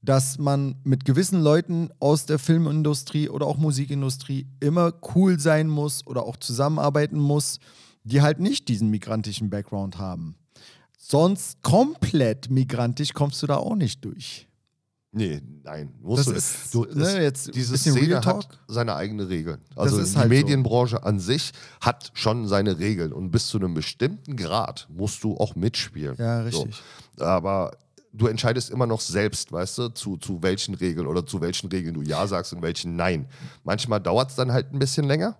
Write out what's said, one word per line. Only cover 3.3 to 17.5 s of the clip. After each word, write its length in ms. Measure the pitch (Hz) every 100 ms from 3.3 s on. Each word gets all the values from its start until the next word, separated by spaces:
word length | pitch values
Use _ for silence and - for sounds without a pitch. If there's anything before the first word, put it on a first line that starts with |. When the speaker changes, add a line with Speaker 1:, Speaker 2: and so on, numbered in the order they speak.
Speaker 1:
oder 160 | - 147
auch 100 | 139
Musikindustrie 920 | 156 135 139 139 135 131 - 135 135 -
immer 320 | 143 170 170 170 -
cool 260 | 170 190 180
sein 280 | 147 156 156
muss 380 | 151 147 135 -
oder 180 | 123
auch 120 | - 117
zusammenarbeiten 840 | - 120 139 151 147 143 147 151
muss, 400 | 143 147 143 - - - - _
die 180 | 113 131
halt 180 | 147 156
nicht 280 | 185 277 -
diesen 220 | 113 110
migrantischen 580 | 107 - 110 107 98 107
Background 480 | 101 101 101 98 90
haben. 400 | 98 87 82 80 _ _ - - _ _
Sonst 640 | - 143 170 196 - -
komplett 880 | - 175 269 311 - 160 123 107 -
migrantisch 640 | 131 127 120 120 120 147
kommst 280 | - 143 135
du 40 | 139
da 100 | 143
auch 200 | - 220
nicht 280 | 143 -
durch. 440 | - - - - - _ _ _ _ _ _ 104
Speaker 2:
Nee, 240 | 101 73 65 73
nein, 320 | 69 76 73 64
musst 240 | 85 120 135
Speaker 1:
Das 0 |
Speaker 2:
du 60 |
Speaker 1:
ist, 420 | 87 - - -
Speaker 2:
du, 240 | 120 120 151
Speaker 1:
ne, 40 |
Speaker 2:
es, 100 | 165
Speaker 1:
jetzt 400 | 196 156 135 -